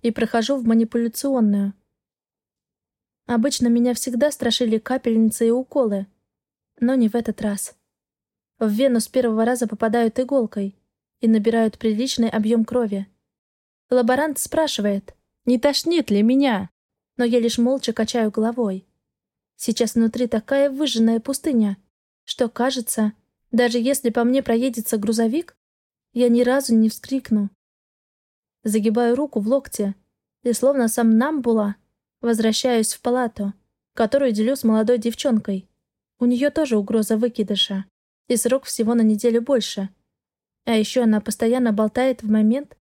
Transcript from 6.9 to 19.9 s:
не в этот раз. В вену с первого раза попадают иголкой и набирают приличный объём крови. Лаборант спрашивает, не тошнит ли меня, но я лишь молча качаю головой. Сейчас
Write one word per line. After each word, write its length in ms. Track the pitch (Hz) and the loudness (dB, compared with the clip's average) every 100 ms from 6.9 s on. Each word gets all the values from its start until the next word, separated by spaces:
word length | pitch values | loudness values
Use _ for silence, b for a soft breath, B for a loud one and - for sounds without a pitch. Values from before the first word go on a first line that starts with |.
не 160 | 269 226 | 2 2
в 40 | |
этот 280 | 240 226 - | 0 -4 -4
раз. 340 | 214 202 - - _ _ _ _ _ _ _ - | -4 -6 -8 -14 _ _ _ _ _ _ _ -4
В 120 | 220 | -2
вену 300 | 208 269 240 | 2 2 2
с 80 | - | 0
первого 360 | 262 247 220 | 0 0 2
раза 220 | 226 247 220 | 0 0 -4
попадают 520 | 208 226 233 226 240 | -2 -2 2 0 0
иголкой 580 | 254 277 226 - 196 - _ _ _ _ | -2 0 -2 -4 -8 -10 _ _ _ _
и 80 | 226 | 2
набирают 500 | 220 208 226 226 - | 2 2 2 0 0
приличный 520 | 226 214 262 - 226 | -2 -2 -2 -2 -2
объём 340 | 226 214 233 | 0 0 0
крови. 420 | 220 240 226 196 196 _ _ _ _ _ _ _ - | 0 -2 -2 -4 -8 _ _ _ _ _ _ _ -2
Лаборант 480 | 247 233 254 311 277 | 0 2 2 0 -4
спрашивает, 760 | - - 311 - 208 196 - - _ _ | -4 -2 -2 0 -2 -2 -6 -20 _ _
не 140 | - 247 | -2 2
тошнит 520 | 277 277 330 339 - | 2 0 0 -2 0
ли 120 | 202 | 2
меня, 480 | 214 262 277 202 185 _ _ _ _ - | 2 2 2 0 -6 _ _ _ _ -4
но 80 | |
я 140 | 240 240 | 0 2
лишь 200 | 233 220 | 0 0
молча 340 | 240 269 - | 0 0 -4
качаю 380 | 226 220 247 214 | -4 -2 -2 -2
головой. 560 | 202 220 240 220 190 - _ _ _ _ _ _ - | -2 -4 -2 -4 -6 -12 _ _ _ _ _ _ -10
Сейчас 380 | - 220 226 | -4 -2 -2